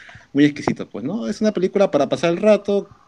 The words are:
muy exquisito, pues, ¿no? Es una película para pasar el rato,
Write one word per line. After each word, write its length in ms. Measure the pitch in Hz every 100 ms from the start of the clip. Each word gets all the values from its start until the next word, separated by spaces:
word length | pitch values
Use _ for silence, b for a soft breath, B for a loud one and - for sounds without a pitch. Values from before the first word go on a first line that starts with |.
| b b b
muy 120 | 139
exquisito, 440 | 147 143 139 - 92
pues, 160 | 101
¿no? 240 | 120 214 226
Es 120 | 208
una 120 | 214
película 360 | 208 185 202 196
para 160 | 151 135
pasar 220 | 127 170
el 80 | 170
rato, 500 | 214 202 202 202 - -